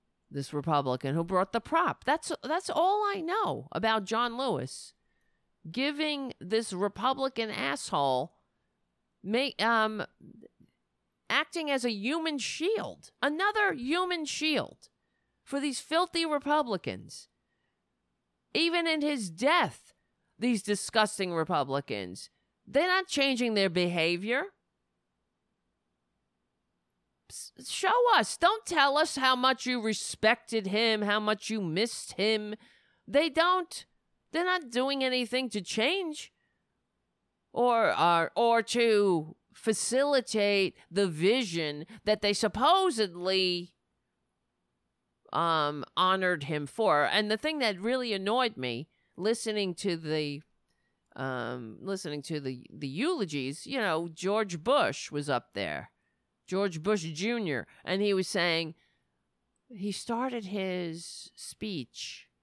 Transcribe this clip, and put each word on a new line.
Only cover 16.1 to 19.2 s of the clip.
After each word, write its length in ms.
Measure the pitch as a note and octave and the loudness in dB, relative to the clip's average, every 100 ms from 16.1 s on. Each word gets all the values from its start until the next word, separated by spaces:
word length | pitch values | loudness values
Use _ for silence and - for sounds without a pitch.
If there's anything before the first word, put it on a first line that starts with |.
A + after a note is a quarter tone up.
| E4 E4 | 0 0
Republicans. 1040 | D4 C#4 D4+ B3 F#3 - F#2 G#2+ - - _ _ _ _ _ _ _ _ _ _ _ _ | -2 0 0 0 -2 -4 -8 -12 -18 -20 _ _ _ _ _ _ _ _ _ _ _ _
Even 360 | D4+ E4 E4+ E4 | 0 2 2 0
in 120 | D#4 | 0
his 300 | D4 C#4+ | 0 -2